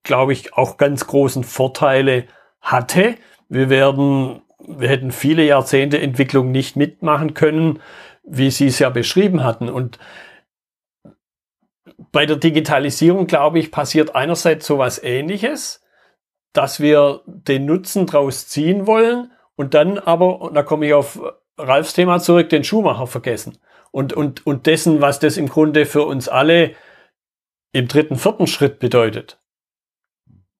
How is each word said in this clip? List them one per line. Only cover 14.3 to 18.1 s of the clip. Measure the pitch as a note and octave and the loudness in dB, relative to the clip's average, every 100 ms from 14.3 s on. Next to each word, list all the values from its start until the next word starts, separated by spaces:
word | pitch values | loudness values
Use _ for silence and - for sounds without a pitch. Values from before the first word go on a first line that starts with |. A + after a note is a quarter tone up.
| E3+ E3+ D#3+ - | -2 0 -2 -2
sowas | D3 B2 - | 0 0 -4
Ähnliches, | B2+ B2+ D3+ G3 A3+ D4+ - - _ _ _ _ _ _ _ | -6 -4 -4 -4 -6 -6 -10 -16 _ _ _ _ _ _ _
dass | - C3+ - | -4 -2 -2
wir | D3 D3+ C#3+ C#3 - | 2 4 4 0 -14
den | - - C3+ C#3+ | -12 -4 -2 0
Nutzen | F3 F#3 G3+ | -2 -2 -4
draus | F3+ | 0